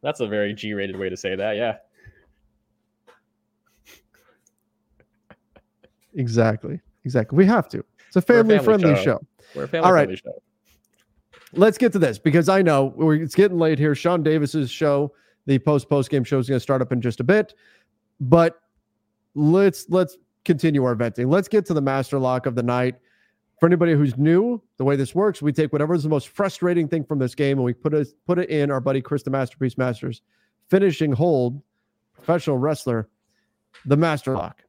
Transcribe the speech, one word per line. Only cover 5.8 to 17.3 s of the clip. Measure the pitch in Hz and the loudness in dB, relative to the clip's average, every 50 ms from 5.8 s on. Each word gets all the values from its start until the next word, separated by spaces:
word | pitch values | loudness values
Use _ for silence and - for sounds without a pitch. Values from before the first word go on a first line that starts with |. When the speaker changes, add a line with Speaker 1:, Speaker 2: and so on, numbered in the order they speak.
| _ _ _ _ _ _ _ | _ _ _ _ _ _ _
Speaker 2:
Exactly. | 151 131 117 110 117 113 110 110 107 - - - 170 _ _ _ _ _ | -6 -6 0 2 2 2 2 2 -2 -6 -10 -10 -10 _ _ _ _ _
Exactly. | 127 127 123 110 - 135 | -4 -2 -2 -2 0 4
We | 156 190 | 4 4
have | 190 233 220 - - | 6 4 2 0 -2
to. | - - - _ _ _ _ | -8 -12 -12 _ _ _ _
It's | _ - | _ 0
a | 185 | 0
Speaker 1:
We're | |
a | 175 - 240 233 226 | 4 6 6 6 6
family | 220 214 | 6 4
Speaker 2:
family-friendly | 202 - 214 220 202 180 160 147 | 4 6 4 4 4 4 4 4
Speaker 1:
show. | - - | 4 2
Speaker 2:
show. | 147 110 - - _ _ _ _ _ - | 0 -2 -2 -6 _ _ _ _ _ -10
Speaker 1:
We're | 143 139 | -10 -8
a | |
family | 135 - 165 160 | -6 -4 2 4
Speaker 2:
All | 180 185 | 4 6
right. | 160 | 6
Speaker 1:
friendly | 143 92 92 | 4 2 -2
show. | - _ - - - _ _ _ _ _ _ _ _ _ _ _ _ _ _ _ _ _ _ _ - - - - | -10 _ -16 -16 -16 _ _ _ _ _ _ _ _ _ _ _ _ _ _ _ _ _ _ _ -20 -20 -10 2
Speaker 2:
Let's | - 190 220 214 | 4 4 4 4
get | - 254 233 175 | 4 0 2 4
to | 202 | 2
this | 160 135 110 101 | 2 2 0 0
because | _ 160 139 170 165 180 | _ 2 4 4 4 4
I | 190 196 | 4 4
know | 190 165 151 139 135 135 - | 4 4 4 2 2 0 -2
we're, | - 156 160 156 | 0 2 2 2
it's | 151 165 147 - | 2 0 -2 2
getting | - 196 208 180 | 2 2 4 4
late | 170 165 160 156 135 | 2 2 2 2 2
here. | 147 156 143 | 2 0 0
Sean | 127 - 170 180 175 151 | 0 0 0 0 2 2
Davis's | 156 156 160 147 135 - 156 139 120 | 2 2 0 0 -2 -2 -4 -4 -4
show, | - - 160 147 143 139 147 143 _ _ _ _ _ _ _ | -4 -2 0 0 0 0 -2 -4 _ _ _ _ _ _ _
the | - 139 131 | 0 0 0
post, | - 156 151 139 123 _ | 2 2 0 0 0 _
post-game | 147 143 131 - - 139 123 | -2 -2 0 0 -2 -2 -2
show | - 143 135 | 0 -2 -2
is | 123 | -2
gonna | 123 135 123 | -2 -4 -4
start | - - 139 131 | -2 -2 -2 -2
up | 127 120 | 0 -2
in | 131 123 | -4 -4
just | 117 123 113 - | -2 -4 -4 -2
a | 127 | 0
bit. | 123 | 2